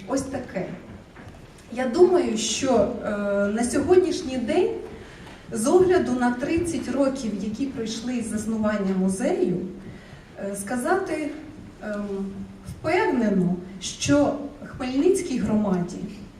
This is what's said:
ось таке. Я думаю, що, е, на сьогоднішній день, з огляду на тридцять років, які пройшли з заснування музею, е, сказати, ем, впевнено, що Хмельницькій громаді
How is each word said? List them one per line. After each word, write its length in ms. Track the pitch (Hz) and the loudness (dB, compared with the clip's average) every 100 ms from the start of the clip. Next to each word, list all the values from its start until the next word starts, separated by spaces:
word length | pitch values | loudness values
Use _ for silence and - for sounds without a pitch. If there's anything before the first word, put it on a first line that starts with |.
| - | -4
ось 140 | 269 | -2
таке. 440 | - 269 - 185 - - - - - - - - - - - | -2 -6 -6 -6 -6 -8 -14 -18 -20 -20 -20 -20 -20 -20 -10
Я 140 | 233 254 | -4 0
думаю, 500 | 339 359 349 240 208 | 6 8 8 2 0
що, 540 | - - 269 226 - - 208 | -2 0 2 4 2 0 -4
е, 40 | 208 202 202 202 | -2 0 0 0
на 160 | 220 | 0
сьогоднішній 760 | 247 285 285 370 320 - 262 254 | 0 0 6 6 6 2 -4 -4
день, 320 | 214 349 440 453 - - - - - - - | 0 2 2 0 -8 -14 -16 -18 -18 -18 -10
з 160 | 220 254 | -2 4
огляду 440 | 359 370 349 247 | 6 6 4 4
на 200 | 247 240 | 2 2
тридцять 640 | 247 - 330 339 262 - 269 | 0 0 0 0 -2 -2 0
років, 360 | 262 - 226 190 | 2 0 -4 -4
які 240 | 214 - 277 | -4 -4 -4
пройшли 560 | 233 220 226 247 247 | -4 -6 -6 -4 -4
з 60 | 208 | -4
заснування 680 | 214 220 220 214 208 190 185 | -4 -2 0 0 0 0 2
музею, 580 | 190 - - 370 - 170 - - - - - - - - | 0 0 0 2 0 0 -4 -10 -14 -16 -18 -20 -18 -10
е, 160 | 202 196 | -8 -6
сказати, 720 | - 247 302 381 349 311 285 - - - - - | -6 -4 0 0 0 -4 -4 -8 -14 -16 -18 -12
ем, 220 | 214 208 202 196 196 196 - - - | -8 -6 -4 -4 -6 -8 -12 -14 -14
впевнено, 840 | - 320 370 381 254 208 190 175 180 - - | -6 0 2 4 2 2 4 2 0 -6 -10
що 540 | - - - 285 285 - - - - | -10 -4 2 4 4 0 -8 -12 -14
Хмельницькій 720 | - 254 269 370 403 349 220 | -8 -2 2 4 4 0 -2
громаді 600 | 208 208 196 180 175 - - - - | 2 2 2 0 -2 -6 -10 -12 -16